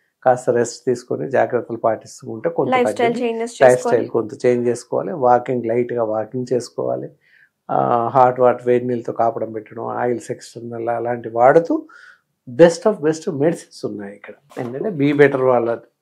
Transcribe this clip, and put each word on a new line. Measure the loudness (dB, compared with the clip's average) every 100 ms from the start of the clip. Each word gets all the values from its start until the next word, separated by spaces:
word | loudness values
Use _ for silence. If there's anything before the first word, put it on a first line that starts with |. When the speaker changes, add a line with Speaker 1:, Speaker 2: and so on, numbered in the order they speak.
| _ _ 0
Speaker 1:
కాస్త | 2 2
రెస్ట్ | 0 0 -4 -4
తీసుకొని | -4 -4 -8 -2
జాగ్రత్తలు | 0 0 -2 -6 -4
పాటిస్తూ | -2 -2 -8 -18 -14
ఉంటే | -6 -6
కొంత | -2 0
Speaker 2:
లైఫ్ | 0 0
స్టైల్ | 0 -2
Speaker 1:
తగ్గింది. | -2 -4
Speaker 2:
చేంజెస్ | -6 -6 4
Speaker 1:
లైఫ్ | 6
Speaker 2:
చేసుకోవాలి. | 6 2 0
Speaker 1:
స్టైల్ | 0
కొంత | -4 -4 0 0
చేంజ్ | 2 0
చేసుకోవాలి, | -4 -4 -6 -4
వాకింగ్, | 0 4 4 2 -4 -2
లైట్గా | -2 -2 -2
వాకింగ్ | -2 -2 -4 -6 -2
చేసుకోవాలి, | -4 -4 -6 -4 -4 -8 _ _ _ _ _ -4
ఆ, | 0 2 0 2
హాట్ | 4 4 4
వాటర్ | 2 2 2
వేడి | 0 0
నీళ్ళతో | -6 -6
కాపడం | -2 -2 -2 -8
పెట్టడం, | -10 -12 -12 -8
ఆయిల్స్ | -4 -4 -4 -8
ఎక్స్టర్నల్ | -14 -14 -16 -14 -8 -6
అలాంటి | -4 -4 -6 -4
వాడుతూ | 4 6 6 2 -4 -6 -20 -20 _ _ _ -6 6
best | 6 6 -2
of | 0
best | -2 -2 -6
medicines | -2 -2 -2 -12 -12 -10
ఉన్నాయి | -10 -14 -16
ఇక్కడ. | -20 -20 _ -10
ఏంటంటే | -10 -8 -8
బీ | -2 0
బెటర్ | 6 6 6
వాళ్ళ | 2 2 0 -4 _ _